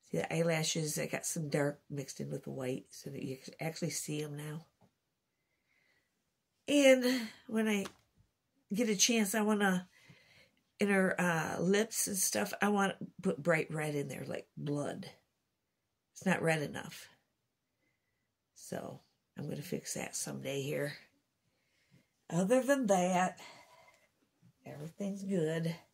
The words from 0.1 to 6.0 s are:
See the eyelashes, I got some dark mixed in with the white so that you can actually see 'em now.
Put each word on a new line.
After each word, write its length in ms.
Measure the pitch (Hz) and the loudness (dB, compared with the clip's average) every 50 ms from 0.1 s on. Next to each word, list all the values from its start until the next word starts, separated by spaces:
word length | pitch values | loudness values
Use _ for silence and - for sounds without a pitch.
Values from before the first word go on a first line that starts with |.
See 80 | - 170 | -4 -4
the 160 | - - - | -2 -2 0
eyelashes, 640 | 160 165 170 165 156 160 160 - 170 160 151 156 160 | 0 2 2 2 0 0 0 0 -2 -2 -2 -2 -4
I 80 | 151 | -4
got 200 | 156 - 143 - | -4 -4 -6 -4
some 220 | - - 180 156 147 | -4 -4 -4 -6 -2
dark 320 | 143 156 143 143 143 - _ _ | 0 2 2 2 0 -4 _ _
mixed 300 | 147 143 135 - - - | -8 -8 -8 -8 -8 -10
in 100 | 147 139 | -8 -8
with 140 | 147 139 - | -8 -8 -8
the 60 | - | -8
white 360 | 139 135 131 127 131 - - _ | -8 -6 -4 -4 -4 -6 -8 _
so 200 | - - - 151 | -20 -16 -14 -12
that 120 | 139 135 - | -10 -8 -8
you 140 | - 131 | -8 -10
can 180 | 131 - - - _ | -10 -12 -18 -14 _
actually 300 | - 160 160 - - 160 | -8 -8 -6 -4 -6 -6
see 320 | 143 - - - 151 151 151 | -4 -6 -6 -6 -6 -6 -6
'em 140 | 151 147 | -6 -8
now. 300 | 143 147 151 151 165 160 _ _ _ _ _ _ _ _ _ _ _ _ _ _ _ _ _ _ _ _ _ _ _ _ _ _ _ | -10 -10 -10 -10 -12 -12 _ _ _ _ _ _ _ _ _ _ _ _ _ _ _ _ _ _ _ _ _ _ _ _ _ _ _